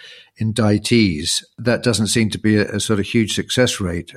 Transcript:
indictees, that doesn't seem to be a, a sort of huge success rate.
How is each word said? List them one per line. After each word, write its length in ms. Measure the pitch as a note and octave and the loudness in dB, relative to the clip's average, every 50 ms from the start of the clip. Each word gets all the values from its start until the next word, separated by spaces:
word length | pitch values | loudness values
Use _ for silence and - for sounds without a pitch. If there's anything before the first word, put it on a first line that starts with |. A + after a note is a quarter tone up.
| - - - - - _ _ | -20 -20 -20 -20 -20 _ _
indictees, 1040 | - A2 A2 G#2+ A#2+ G#2+ G#2 G#2 G#2 - - A#2+ A#2 G#2+ F#2+ D#2 D2 D#2+ - - - - _ _ - | -4 -4 -2 0 2 2 2 2 2 2 2 4 4 4 4 2 -2 -4 -4 -4 -6 -6 _ _ -6
that 240 | A#2 B2 A#2 - - | -2 -2 -2 0 0
doesn't 240 | B2 A2 G2 A2 | 0 0 0 0
seem 240 | F#2+ - A#2+ A2 G2 | 0 0 0 0 0
to 80 | G#2+ F#2 | -2 -2
be 180 | - G#2+ G#2+ | 0 2 2
a, 180 | G#2 - - - | 2 2 0 -2
a 40 | G2+ | -6
sort 200 | - - A2 G2+ | -2 -2 -2 -2
of 60 | G2 | -2
huge 280 | - - A#2 G#2+ F#2+ - | 0 0 0 0 0 -2
success 440 | G2+ - - - B2+ B2+ A#2+ - - | -6 -4 -4 0 0 2 0 0 -4
rate. 320 | G2+ F2 F2 E2+ E2 - - | -4 -4 -4 -6 -8 -10 -12